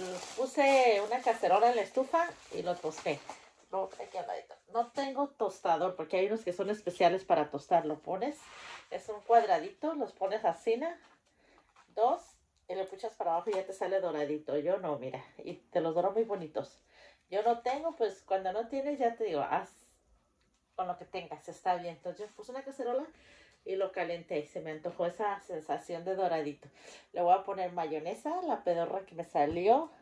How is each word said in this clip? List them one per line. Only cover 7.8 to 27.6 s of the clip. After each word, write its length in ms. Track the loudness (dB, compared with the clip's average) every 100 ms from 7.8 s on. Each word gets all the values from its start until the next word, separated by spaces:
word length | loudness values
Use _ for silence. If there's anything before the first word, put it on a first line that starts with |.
| 2
Lo 120 | -4
pones, 380 | -6 -4 -4 -6 -12 -18 -16 -16 -12
es 180 | -12 -10
un 120 | -6
cuadradito, 720 | 6 8 8 2 0 -6 -4
los 180 | -4 -6
pones 320 | -4 -2 0
así, 320 | 0 0 0 0
¿no? 120 | 0 -6 -16 _ _ _ _ _ _ _ _
Dos, 280 | 2 2 2 -4 _ _ _ -8
y 60 |
lo 120 | -6 -6
puchas 280 | -6 -10
para 180 | -4 0
abajo 180 | 0 0
y 40 |
ya 120 | -2 -2
te 60 |
sale 280 | -4 -2 0
doradito. 560 | 0 -2 -2 -4 -4 -2
Yo 200 | 0 -2
no, 200 | -2 -6
mira, 260 | -6 -10 -14 -16
y 160 | -14
te 260 | -14 _ -2
los 140 | 0
doro 180 | 0 0
muy 120 | 0
bonitos. 540 | -2 -2 -6 -8 -8 -12 _ _ -20 _ -6
Yo 140 | 0
no 180 | 2 2
tengo, 360 | 0 -2 -4 -2
pues, 260 | -4 -4
cuando 300 | -4 -2 -2
no 160 | -4 -4
tienes, 300 | -4 -4 0
ya 180 | 0 0
te 80 |
digo, 160 | -2 -2
haz 300 | 0 -2 -4 -16 _ _ _ _ _ _ _ _ _ -6
con 100 | -6
lo 100 | -6
que 80 |
tengas, 440 | -8 -12 -10 -12 -14
está 280 | -6 0 0
bien. 200 | -2 -10
Entonces, 320 | -10 -10 -12
yo 60 |
puse 180 | -14 -12
una 100 | -12
cacerola 440 | -10 -6 -2 -2 -4 -12 -20 -20 -20 _
y 120 | -6 -2
lo 140 | -2
calenté. 560 | -2 -4 -6 -6 -6 -6
Se 140 | -8
me 100 | -10
antojó 360 | -8 -8 -4 -4
esa 340 | -2 -4 -4
sensación 640 | -8 -10 -6 -6 -6 -8
de 100 | -4
doradito. 540 | 0 0 0 -2 -8 -16 -20 -20 -20 -10
Le 100 | 0
voy 120 | 4
a 100 | 4
poner 280 | 2 -4